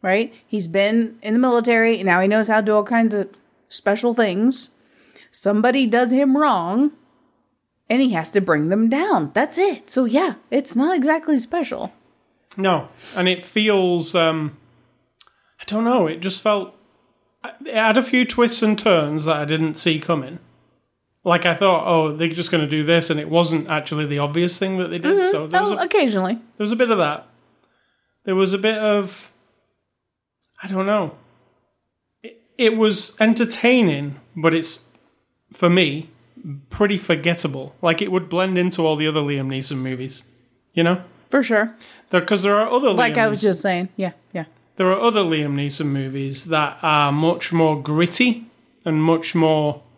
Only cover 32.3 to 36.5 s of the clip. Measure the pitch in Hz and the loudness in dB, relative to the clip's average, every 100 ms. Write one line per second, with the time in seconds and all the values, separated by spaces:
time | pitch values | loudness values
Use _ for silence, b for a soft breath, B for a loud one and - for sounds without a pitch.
32.3 | - _ - 226 220 214 190 - - 220 | -20 _ 0 0 4 2 0 -6 0 2
33.3 | 226 233 - 233 254 202 143 143 139 _ | 2 0 0 2 4 2 0 -6 -12 _
34.3 | - 160 160 160 - _ _ _ _ _ | -2 0 0 -4 -12 _ _ _ _ _
35.3 | _ _ - 175 175 165 143 160 _ _ | _ _ 0 2 4 2 -2 -12 _ _
36.3 | - 165 | -20 -16